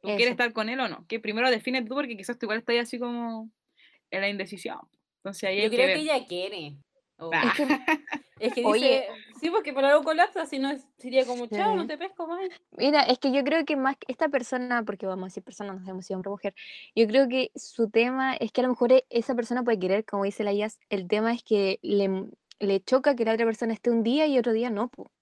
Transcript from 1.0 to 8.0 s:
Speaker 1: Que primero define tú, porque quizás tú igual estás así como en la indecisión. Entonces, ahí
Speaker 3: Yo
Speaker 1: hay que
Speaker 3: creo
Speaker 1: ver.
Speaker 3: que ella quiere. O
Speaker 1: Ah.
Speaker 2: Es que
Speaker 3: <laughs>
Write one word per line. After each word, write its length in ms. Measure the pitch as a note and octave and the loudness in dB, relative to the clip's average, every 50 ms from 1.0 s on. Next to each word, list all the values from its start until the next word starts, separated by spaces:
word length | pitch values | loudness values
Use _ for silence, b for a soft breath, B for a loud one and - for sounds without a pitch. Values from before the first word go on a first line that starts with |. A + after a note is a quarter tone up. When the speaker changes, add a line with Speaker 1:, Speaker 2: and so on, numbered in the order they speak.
| - | -10
Speaker 1:
Que 140 | _ G#3+ A3+ | _ -8 -6
primero 280 | A3 G#3 G#3 A3 A#3 C4 | -6 -4 -2 0 2 2
define 320 | B3 A3 G#3+ - B3 C4 B3 | 2 0 -2 -4 -4 -4 -4
tú, 120 | G#3 B3+ | -4 -4
porque 220 | C#4 C#4+ B3+ A#3 | -4 -4 -6 -8
quizás 200 | G3 F#3+ - A#3+ | -12 -10 -12 -10
tú 100 | B3 - | -8 -4
igual 120 | G#3+ G#3 A3+ | -4 -4 -4
estás 180 | A3+ - A#3 A#3 | -2 0 0 0
así 180 | A#3+ A#3 - A#3+ | 0 -2 -6 -8
como 500 | B3 A#3+ A#3+ A#3 A#3+ A#3 A3+ A3 A3+ A3 _ _ _ _ b b b b b b b _ | -8 -6 -6 -6 -6 -8 -8 -10 -14 -16 _ _ _ _ b b b b b b b _
en 100 | - F#3+ | -6 -4
la 80 | G3 G3+ | -2 -2
indecisión. 500 | G3+ G3 G3 G3+ - - - - - - - _ _ _ _ _ _ _ | -2 -4 -6 -8 -10 -10 -8 -10 -10 -10 -14 _ _ _ _ _ _ _
Entonces, 260 | _ F#3+ G3+ - - | _ -12 -10 -6 -4
ahí 140 | G3 F#3+ G3+ | -2 0 2
Speaker 3:
Yo 40 | G#3 | 0
Speaker 1:
hay 60 | A3 | 2
que 60 | A3 | 4
Speaker 3:
creo 100 | A#3+ B3+ C#4 | 4 4 4
Speaker 1:
ver. 80 | - | 4
Speaker 3:
que 60 | - D#4 | 2 0
ella 240 | D#4 D4+ C4 C4 | 0 0 -2 -2
quiere. 500 | - F3 F3 F3+ G3+ G#3 F#3 D#3 D3 C#3+ C#3+ _ _ _ _ _ _ _ _ | -4 -6 -6 -6 -6 -8 -10 -12 -12 -14 -16 _ _ _ _ _ _ _ _
O 120 | E3 E3 E3 | -8 -2 0
Speaker 1:
Ah. 100 | E3+ C4 | 2 2
Speaker 2:
Es 80 | A#3+ - | 2 2
que 120 | - D4 | 0 2
Speaker 3:
<laughs> 560 | C4 D4+ C4 - - D#4 D4+ | 0 0 0 2 0 -2 -2